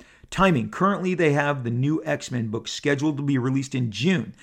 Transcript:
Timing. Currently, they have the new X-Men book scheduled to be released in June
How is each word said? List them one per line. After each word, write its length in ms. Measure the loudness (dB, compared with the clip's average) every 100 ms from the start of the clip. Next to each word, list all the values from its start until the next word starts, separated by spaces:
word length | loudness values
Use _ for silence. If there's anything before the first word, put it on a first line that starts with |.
| -20 -20 -8
Timing. 400 | 2 4 4 0
Currently, 460 | 0 0 0 -2 2
they 180 | 2
have 300 | 2 2 0
the 80 | -2
new 320 | 0 0 0 -2
X-Men 440 | -4 -4 -4 -4
book 180 | -4 -6
scheduled 500 | -4 0 0 0 0
to 60 |
be 160 | 0 0
released 340 | 2 0 -2
in 160 | -2 -2
June 460 | 0 2 2 0 -10